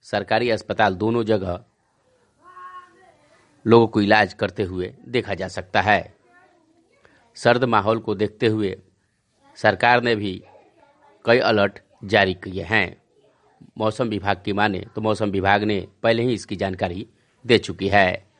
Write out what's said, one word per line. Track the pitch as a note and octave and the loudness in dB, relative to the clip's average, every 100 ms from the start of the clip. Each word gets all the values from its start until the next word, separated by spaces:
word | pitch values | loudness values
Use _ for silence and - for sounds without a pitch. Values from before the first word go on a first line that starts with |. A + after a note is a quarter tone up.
सरकारी | - G#2 G2 A2 A#2+ | -4 -6 -2 -2 0
अस्पताल | G#2+ - G2+ G#2+ | -2 -4 0 0
दोनों | F#2 G#2+ A#2 | 2 -2 -2
जगह | A2 A2 F#2 F2+ _ _ _ _ _ _ _ _ F4 F#4 F4+ F4+ F4+ _ _ _ _ _ _ _ A2 | 0 -2 -2 -8 _ _ _ _ _ _ _ _ -20 -20 -20 -20 -20 _ _ _ _ _ _ _ 4
लोगों | A2+ A2+ | 6 6
को | A2 | 2
इलाज | G2+ G#2+ G2+ | 4 4 2
करते | - G2+ - | -2 -6 -4
हुए | F#2+ F#2 F2+ - - | -6 -6 -8 -10 -6
देखा | A#2+ A2 | -6 -4
जा | F#2 F#2 | -8 -8
सकता | - F2+ A2 | -10 -4 -2
है। | G2+ G2+ D#2+ _ _ _ _ _ _ _ _ _ _ _ _ | 2 2 0 _ _ _ _ _ _ _ _ _ _ _ _
सर्द | - A#2+ A#2+ | -2 2 2
माहौल | B2 A2+ G2+ A2+ | 2 2 2 -2
को | G#2+ | -2
देखते | G2+ G#2 - A#2+ | -4 -4 -2 -2
हुए | G#2+ G2+ F#2 _ _ _ _ _ _ _ - | 0 -4 -6 _ _ _ _ _ _ _ 0
सरकार | A2 G2 A#2+ B2 | 0 2 2 2
ने | A#2+ A2 | 2 -2
भी | G2+ F2+ - - _ _ _ _ _ _ | -4 -10 -16 -20 _ _ _ _ _ _
कई | - A#2+ | 2 2
अलर्ट | G#2+ G#2+ G2 - _ _ | 4 2 0 -4 _ _
जारी | G2 G#2 G2 | 0 2 2
किए | F2+ G2+ F#2 | -2 -10 -12
हैं। | F2+ A2 F2+ F2 _ _ _ _ _ _ - - | -2 -2 -2 -8 _ _ _ _ _ _ -20 -6
मौसम | A2 G#2+ A#2+ | -6 -4 -6
विभाग | G#2 G2+ F#2+ | -4 -4 -6
की | - | -4
माने | G2+ G#2+ F#2 - | -2 -2 -2 -10
तो | - | -6
मौसम | A2 G#2 G#2 | -4 -2 -2
विभाग | F#2+ F#2+ G#2 | -2 0 0
ने | G#2 G2+ F#2 _ | 0 -4 -6 _
पहले | A2+ A2+ | -2 0
ही | A#2+ | 0
इसकी | G#2+ - G2 | -4 -6 -6
जानकारी | G2 F#2 F#2+ F2 - _ _ _ - | -6 -4 -6 -6 -12 _ _ _ 2
दे | A2+ | 2
चुकी | - F2 F#2+ | 2 -6 2
है। | G2+ F#2 F2+ _ | 4 2 0 _